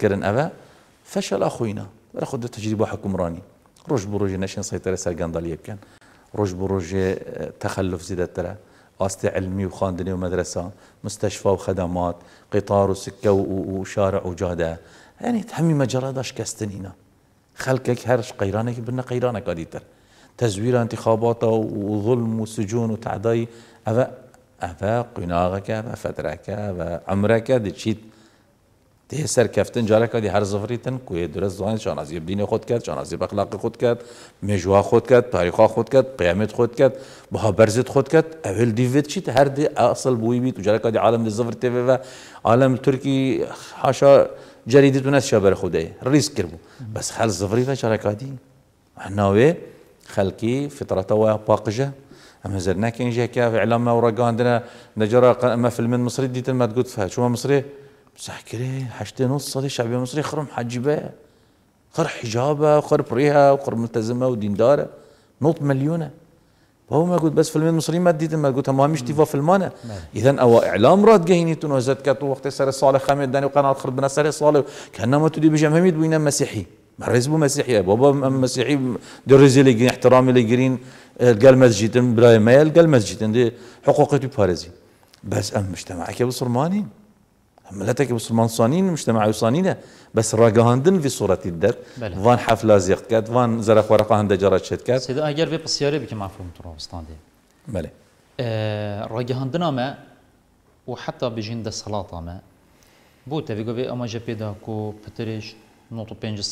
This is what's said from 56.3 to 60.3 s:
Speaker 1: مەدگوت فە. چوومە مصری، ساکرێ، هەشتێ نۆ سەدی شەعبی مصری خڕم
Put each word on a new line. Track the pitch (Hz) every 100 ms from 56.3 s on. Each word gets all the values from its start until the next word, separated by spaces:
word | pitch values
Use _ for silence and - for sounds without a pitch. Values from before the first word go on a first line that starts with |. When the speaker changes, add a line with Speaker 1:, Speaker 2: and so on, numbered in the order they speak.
| 123 123 127
Speaker 1:
مەدگوت | 120 113 123
فە. | - 92
چوومە | - 123 120
مصری، | 131 143 - - - _ _ - -
ساکرێ، | - - 113 127 131 127 -
هەشتێ | 104 - 127
نۆ | 139 135
سەدی | 135 135 -
شەعبی | 117 123 127
مصری | 143
خڕم | 143